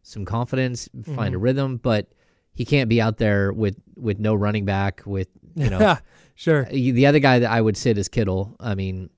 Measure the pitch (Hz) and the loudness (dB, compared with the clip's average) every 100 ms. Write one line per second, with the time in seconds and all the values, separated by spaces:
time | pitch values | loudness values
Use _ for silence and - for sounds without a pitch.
0 | _ 110 95 117 120 131 127 123 - - | _ -12 -6 -6 -4 -4 -4 -6 -12 -16
1 | 110 131 104 90 117 135 135 123 131 107 | -10 -6 -4 -2 0 0 -2 -4 -2 -2
2 | - _ _ _ _ - 120 143 120 117 | -4 _ _ _ _ -10 -2 0 2 2
3 | 110 110 110 101 98 101 104 - _ - | 2 0 2 2 0 0 -2 -4 _ -8
4 | 113 101 107 107 104 107 101 98 98 - | -6 -2 0 0 0 0 -2 0 -2 -4
5 | - 98 92 _ - 165 135 190 214 156 | -6 -6 -6 _ -12 -4 -2 2 2 2
6 | - _ _ _ - 151 123 135 127 120 | -4 _ _ _ 0 0 0 -2 0 4
7 | 139 151 135 127 117 113 110 101 127 104 | 6 6 4 4 2 2 2 0 0 0
8 | 92 - 98 92 98 - 120 98 95 92 | -2 -2 -2 -2 -4 -8 -6 -4 -4 -6
9 | 92 | -12